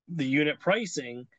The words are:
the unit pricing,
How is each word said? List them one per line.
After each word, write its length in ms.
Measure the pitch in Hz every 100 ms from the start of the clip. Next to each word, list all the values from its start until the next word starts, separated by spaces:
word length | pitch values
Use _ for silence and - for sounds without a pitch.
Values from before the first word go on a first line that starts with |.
| -
the 180 | 165 131
unit 340 | 139 151 139
pricing, 680 | 175 214 208 147 123 120 123